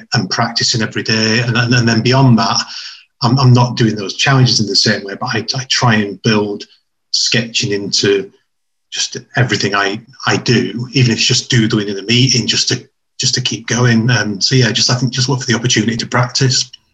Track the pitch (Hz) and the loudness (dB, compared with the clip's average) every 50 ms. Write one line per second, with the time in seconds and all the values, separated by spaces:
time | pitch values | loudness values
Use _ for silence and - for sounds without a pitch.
0 | - - - 117 92 92 - - 117 113 - - - - - 113 107 107 - 110 | -8 -4 -4 -2 -2 -2 -2 -2 -2 -2 -2 -2 -2 -2 0 -2 -2 -4 -4 -8
1 | - - 110 110 110 110 110 120 117 123 113 120 120 117 123 123 117 117 113 110 | -4 -2 -2 0 0 0 0 0 0 0 0 0 2 2 2 2 2 2 2 2
2 | 107 123 127 135 135 127 113 101 98 101 117 - - - - - - - - - | 2 2 4 4 6 6 6 4 2 0 -2 -4 -4 -6 -12 -16 -16 -18 -18 -20
3 | _ _ _ - - 113 131 135 131 123 120 123 127 120 - - 117 107 107 - | _ _ _ -4 0 0 2 4 6 6 6 6 4 2 0 0 0 0 0 -2
4 | 98 90 - - - 143 135 131 123 110 - 120 107 98 98 - - 113 101 95 | -6 -8 -4 -2 0 2 4 4 4 4 4 0 0 2 2 2 2 2 0 0
5 | 98 98 98 - - - - 110 - - - 135 - - - - 131 120 110 107 | -4 -8 -8 -8 -6 -4 -4 -4 -4 -4 -6 -8 -4 -4 -2 0 2 2 2 2
6 | 101 101 95 - - 113 107 107 104 101 101 101 - _ _ _ _ _ _ _ | 0 -2 -4 -4 0 0 2 2 0 -2 -4 -10 -12 _ _ _ _ _ _ _
7 | _ - - - - - - 123 117 117 - - - 101 101 101 101 92 - - | _ -6 -4 -2 -2 0 0 -2 -2 -2 -4 -4 -2 -2 -2 -4 -4 -2 -2 0
8 | 110 101 101 98 95 - _ _ _ _ _ _ _ _ _ _ _ _ - - | 2 2 2 2 0 -6 _ _ _ _ _ _ _ _ _ _ _ _ -8 -6
9 | - - - - - _ - 127 127 123 104 92 - 101 101 101 98 98 104 120 | -6 -6 -8 -12 -14 _ -2 0 0 0 0 -2 -2 -2 0 0 0 -2 -4 -6
10 | - - - - - 110 104 95 - - 120 101 90 - - - - - - 139 | -10 -16 -18 -6 -4 -2 -2 -2 0 2 2 2 2 0 -4 -8 -8 -4 0 2
11 | 123 120 107 - - - 123 - - - 139 117 107 107 110 107 101 104 101 98 | 2 2 2 0 0 0 0 -2 -2 0 0 0 2 2 0 -2 -2 -2 -6 -8
12 | 95 104 120 123 131 - - 120 101 - - - - - 131 - - _ _ _ | -2 0 2 2 2 2 2 0 0 -2 -2 -2 0 -2 -2 -4 -6 _ _ _
13 | _ _ _ - 127 127 - 127 123 - 113 - - - 113 120 123 123 113 113 | _ _ _ -4 -4 -2 -2 -2 -4 -6 -8 -8 -6 -4 0 2 2 4 4 2
14 | 107 127 117 107 104 104 101 95 - - 135 127 120 107 101 - - - 123 123 | 2 2 0 0 0 -2 -4 -4 -2 0 2 2 2 2 0 0 0 0 0 0
15 | 135 113 - 135 120 127 135 127 - - 110 - 120 120 - 110 104 117 113 113 | -2 -2 -2 -2 -2 -2 -2 -4 -2 -2 -2 -2 0 0 0 0 0 0 -2 -4
16 | - - - 123 123 - - - 139 127 - - - - - _ _ _ | -6 -4 -2 -2 -2 -2 -2 0 0 0 0 -2 -4 -6 -10 _ _ _